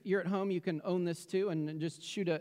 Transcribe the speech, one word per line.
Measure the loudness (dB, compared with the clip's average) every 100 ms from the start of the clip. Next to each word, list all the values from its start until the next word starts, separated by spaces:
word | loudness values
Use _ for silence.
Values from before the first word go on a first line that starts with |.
you're | 0 2
at | 2
home, | 0 2
you | 0
can | 0 -2 0
own | 0 0
this | -2 -2
too, | 0 2
and, | 0 -2
and | -2
just | -4 -6
shoot | -8 -2 0
a, | 0